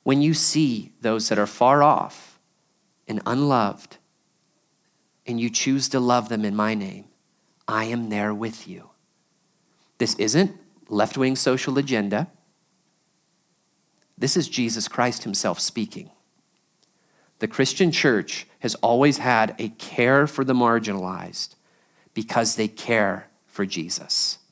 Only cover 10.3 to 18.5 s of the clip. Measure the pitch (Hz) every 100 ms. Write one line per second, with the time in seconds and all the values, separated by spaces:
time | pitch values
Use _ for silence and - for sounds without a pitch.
10.3 | 143 196 - - _ - 104 107 135 131
11.3 | 131 139 131 - 135 131 120 101 107 175
12.3 | _ _ _ _ _ _ _ _ _ _
13.3 | _ _ _ _ _ _ _ _ - 131
14.3 | 180 143 - 117 113 - - 123 120 110
15.3 | 98 104 87 - - 104 - - _ _
16.3 | _ _ _ _ _ _ _ _ _ _
17.3 | _ 107 - 131 - 180 - 147 107 -
18.3 | - -